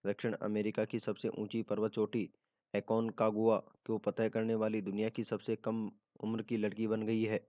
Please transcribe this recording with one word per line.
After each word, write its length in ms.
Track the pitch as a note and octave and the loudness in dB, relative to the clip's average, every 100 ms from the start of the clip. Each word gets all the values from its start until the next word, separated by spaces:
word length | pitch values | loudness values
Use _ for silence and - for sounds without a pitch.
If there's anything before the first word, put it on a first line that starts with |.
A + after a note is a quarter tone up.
दक्षिण 300 | G2+ G2+ A#2+ | -4 -2 -2
अमेरिका 500 | G#2+ G#2+ G#2+ G#2 G#2+ | -2 -2 0 0 -2
की 140 | A2 A2+ | -2 -2
सबसे 280 | A2 G2+ A2+ | -4 -4 -4
ऊंची 320 | - G#2+ A2+ | -4 -4 -4
पर्वत 300 | G#2+ G#2 G#2+ | -2 -2 0
चोटी 360 | A2+ G#2 A#2 F#2 _ _ _ _ | 0 0 0 -4 _ _ _ _
एकोनकागुआ 800 | G2+ G2 A2+ A2+ - A2 G#2+ A2+ G#2+ - _ - | -4 2 0 0 2 2 4 4 4 0 _ -4
को 120 | A2 | -2
फतह 240 | G#2 G2 A2 | -2 0 0
करने 260 | A2 A2+ A2+ | 2 0 2
वाली 240 | A2 A2 | 2 0
दुनिया 260 | G2 G2+ A2 | -2 -2 -2
की 160 | - | -2
सबसे 320 | A2 G#2+ - A2 | -4 -4 -2 -2
कम 320 | A2+ A2+ G#2+ - _ - | -2 -2 -4 -8 _ -8
उम्र 220 | A2 A2+ | -4 -4
की 140 | G#2+ A#2 | -2 0
लड़की 300 | G#2 G#2 A2 | 0 0 0
बन 160 | A2 | 0
गई 180 | G#2+ A2+ | 2 2
है। 140 | A2+ G#2+ | 2 0